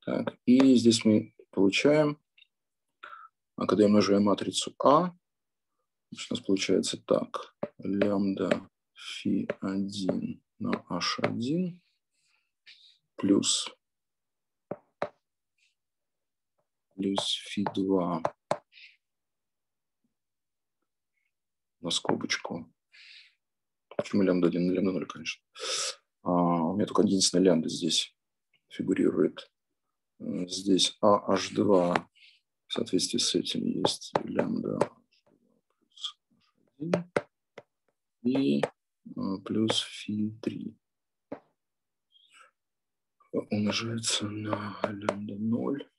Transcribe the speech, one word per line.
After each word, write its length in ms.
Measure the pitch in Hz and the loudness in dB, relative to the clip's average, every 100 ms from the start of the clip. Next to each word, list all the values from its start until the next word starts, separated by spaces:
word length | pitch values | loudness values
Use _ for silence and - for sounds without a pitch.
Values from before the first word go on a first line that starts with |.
Так, 360 | - 123 - - - | -4 -4 -4 -4 4
и 300 | 127 135 123 | 8 8 8
здесь 300 | 117 113 110 | 8 6 6
мы 280 | 107 110 _ - | 4 2 _ -10
получаем, 680 | - 98 - 139 151 151 147 _ _ _ _ _ _ _ _ - - - _ _ - | 2 2 4 4 4 2 -2 _ _ _ _ _ _ _ _ -20 -20 -20 _ _ -8
а 100 | - | 0
когда 180 | 92 | 4
я 40 | 104 | 6
умножаю 340 | 107 98 101 | 6 6 4
матрицу 540 | 104 95 - - - - | 4 2 -2 -6 -8 0
А, 320 | - 147 180 175 _ _ _ _ _ _ _ _ _ | 4 4 4 -6 _ _ _ _ _ _ _ _ _
значит, 200 | - - | -16 -8
у 40 | - | -8
нас 80 | |
получается 580 | - 95 - 92 - - | -2 -2 2 0 0 -6
так. 540 | - 101 - - - _ - _ | 0 0 0 -10 -10 _ -12 _
Лямбда 920 | 95 98 104 101 98 98 95 87 - _ _ | -6 0 0 0 0 -2 0 -2 -4 _ _
фи 540 | _ - - 104 98 - - | _ -16 -8 -2 -2 -4 -6
один 840 | 98 95 98 101 92 92 - - _ _ | -4 -4 -4 -6 -4 -4 -4 -10 _ _
на 240 | 101 95 - | -6 -6 -6
H 300 | 90 - - | -6 -4 -2
один 640 | - 107 120 160 180 180 _ _ _ _ _ _ _ _ _ - - _ _ - | -4 -2 -2 -2 -2 -6 _ _ _ _ _ _ _ _ _ -20 -20 _ _ -6
плюс, 540 | 98 101 - - - - _ _ _ _ _ _ _ _ _ - _ _ - _ _ _ _ _ _ _ _ _ _ _ _ _ _ _ _ _ _ 98 | 2 2 2 -2 -4 -12 _ _ _ _ _ _ _ _ _ -16 _ _ -12 _ _ _ _ _ _ _ _ _ _ _ _ _ _ _ _ _ _ -6
плюс 280 | 98 98 - - - | -2 -2 -4 -6 -8
фи 180 | - 98 | -6 -4
два 480 | 110 95 95 87 85 82 - _ - _ - - _ _ _ _ _ _ _ _ _ _ _ _ _ _ _ _ _ _ _ _ _ _ _ _ _ _ _ _ _ | -2 0 0 0 -4 -6 -10 _ -8 _ -20 -20 _ _ _ _ _ _ _ _ _ _ _ _ _ _ _ _ _ _ _ _ _ _ _ _ _ _ _ _ _
на 100 | - | -4
скобочку. 800 | - - - - - - - - _ _ - - - - _ _ _ _ _ _ - | -4 -2 -2 -2 -6 -6 -10 -12 _ _ -20 -20 -20 -20 _ _ _ _ _ _ -10
Почему 280 | - 104 | -4 0
лямбда 240 | 95 92 87 | 2 4 2
один? 240 | 87 90 | 2 0
Лямбда 200 | 90 95 | 0 0
ноль, 140 | 85 - | -2 -6
конечно. 400 | - 80 - _ - - - - - _ _ | -10 -10 -12 _ -12 -8 -6 -6 -8 _ _
А, 80 | 90 | -2
у 440 | 87 87 85 80 95 | 2 4 2 0 0
меня 120 | 90 | -2
только 160 | - | 2
единственная 420 | 95 95 92 87 95 | 2 4 2 4 4
лямбда 240 | 82 80 | 4 0
здесь 480 | 73 82 76 - _ _ _ _ _ _ | -4 -2 -2 -4 _ _ _ _ _ _
фигурирует. 840 | - - - 82 - 85 - - _ _ _ _ _ _ _ | -10 -4 2 2 2 0 0 -20 _ _ _ _ _ _ _
М, 300 | - - 90 | -8 -6 -6
здесь 480 | 92 98 - - - | -6 0 2 2 2
А 320 | 107 101 - | 2 2 2
H 220 | 95 - | -2 -2
два 560 | 110 104 98 87 87 - _ - _ _ _ _ | -2 4 4 4 0 -4 _ -20 _ _ _ _
в 80 | |
соответствии 460 | - - 90 - - | -6 -2 -2 0 -2
с 160 | - 90 | 0 0
этим 280 | - - 92 | -2 -4 -2
есть 460 | 90 92 - - - | 0 0 -2 -4 -4
лямбда 560 | - - - 50 50 52 | -4 -4 -2 -2 -4 -2
плюс 1400 | - - _ _ _ _ _ _ _ _ _ - - - _ | -2 -4 _ _ _ _ _ _ _ _ _ -14 -14 -14 _
H 240 | _ _ _ _ _ | _ _ _ _ _
один 320 | 156 175 175 - - _ _ - _ _ _ _ _ _ | -4 -4 -2 -6 -6 _ _ -20 _ _ _ _ _ _
и, 380 | - 135 139 143 | -2 0 2 0
э, 720 | - _ _ _ - - 98 95 113 | -2 _ _ _ -18 -8 -6 -6 -4
плюс 360 | 107 110 104 | 0 0 0
фи 500 | - - - 107 107 110 | -4 -12 -8 -4 -4 -4
три 340 | - 110 - - _ _ _ _ _ - _ _ _ _ _ _ _ _ _ - - _ _ _ _ _ _ _ _ | -8 -8 -12 -14 _ _ _ _ _ -18 _ _ _ _ _ _ _ _ _ -20 -20 _ _ _ _ _ _ _ _
умножается 920 | - - 107 104 104 117 117 113 - 104 | -8 -4 -2 -2 -2 -4 -4 -4 -4 -4
на 540 | 107 107 104 104 98 | -6 -6 -6 -6 -6
лямбда 520 | 110 101 104 98 104 101 | -6 -4 -4 -4 -8 -6
ноль. 540 | 110 117 127 139 - | -2 -2 -2 -6 -8